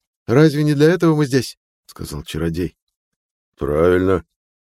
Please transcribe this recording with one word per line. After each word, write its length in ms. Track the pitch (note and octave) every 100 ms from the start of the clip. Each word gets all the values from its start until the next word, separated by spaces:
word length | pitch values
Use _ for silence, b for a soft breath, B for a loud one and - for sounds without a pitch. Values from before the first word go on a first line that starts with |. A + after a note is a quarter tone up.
| _ _ -
Разве 380 | A#2+ D#3 C#3+
не 100 | D3+
для 160 | C#3+ D3+
этого 260 | F3 E3+ D3+
мы 100 | D3
здесь?» — 320 | C3 A#2 - _ _ _
сказал 380 | - E2 D2+
чародей. 520 | D2 D2+ E2 E2 E2+ - _ _ _ _ _ _ _ _
«Правильно», — 640 | C#2 D2 F2 F2+ F#2 F#2 - _ _ _